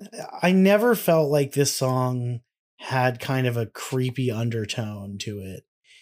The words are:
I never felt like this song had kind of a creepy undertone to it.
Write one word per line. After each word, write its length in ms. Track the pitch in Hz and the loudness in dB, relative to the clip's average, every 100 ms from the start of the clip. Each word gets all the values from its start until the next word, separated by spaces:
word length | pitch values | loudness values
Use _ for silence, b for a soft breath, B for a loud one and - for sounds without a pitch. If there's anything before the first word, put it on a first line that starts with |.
| 202 - - - | -16 -14 -14 -2
I 120 | 180 | 2
never 420 | 185 190 208 240 233 | 6 6 6 4 2
felt 340 | - 165 147 | 4 4 4
like 220 | 147 143 | 2 2
this 220 | - 127 | 2 0
song 680 | - 131 131 127 127 123 120 - _ _ _ | 0 0 0 0 -2 -4 -6 -10 _ _ _
had 400 | - 131 127 120 | -4 0 0 0
kind 280 | - 131 127 | -2 0 0
of 100 | 117 | -2
a 80 | 110 | -4
creepy 680 | - - 131 127 123 127 | -8 -6 -2 -2 -2 -2
undertone 880 | 110 113 113 104 - 107 104 101 101 | -2 -4 -4 -6 -6 -6 -8 -12 -10
to 200 | 110 104 | -10 -10
it. 260 | 95 92 - _ b b | -12 -14 -18 _ b b